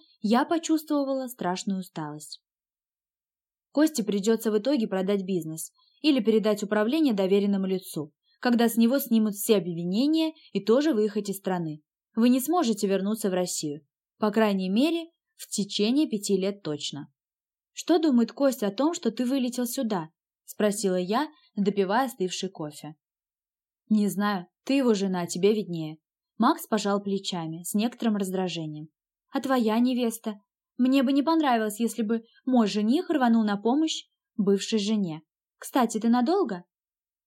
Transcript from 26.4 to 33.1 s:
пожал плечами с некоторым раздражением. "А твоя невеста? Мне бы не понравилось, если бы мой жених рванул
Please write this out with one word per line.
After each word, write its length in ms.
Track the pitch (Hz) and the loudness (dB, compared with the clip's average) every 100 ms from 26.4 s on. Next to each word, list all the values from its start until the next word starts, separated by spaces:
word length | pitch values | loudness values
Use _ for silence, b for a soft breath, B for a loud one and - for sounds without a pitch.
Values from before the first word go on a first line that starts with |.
| 233 339 - | 2 2 -2
пожал 360 | 214 202 202 | -2 0 -2
плечами 600 | 202 196 196 180 160 165 | -2 -4 -4 -6 -6 -8
с 100 | 175 | -4
некоторым 420 | 208 233 - 233 208 | -2 -2 -2 -2 -2
раздражением. 720 | 190 185 185 165 156 151 156 _ _ _ _ | -2 -2 -4 -4 -8 -10 -14 _ _ _ _
"А 100 | 277 | -6
твоя 360 | 262 262 220 220 | 0 0 2 2
невеста? 600 | 247 247 233 220 220 202 _ _ _ - | 2 2 -2 -4 -8 -10 _ _ _ -2
Мне 260 | 254 277 | 2 4
бы 80 | 269 | 4
не 100 | 277 | 2
понравилось, 580 | 285 330 294 233 214 208 | 2 2 2 2 0 -2
если 220 | 226 - | -4 -2
бы 220 | 214 226 b b - | -4 -4 b b 0
мой 220 | 254 208 | 2 2
жених 420 | 202 214 294 | 2 0 0
рванул 340 | 359 | 0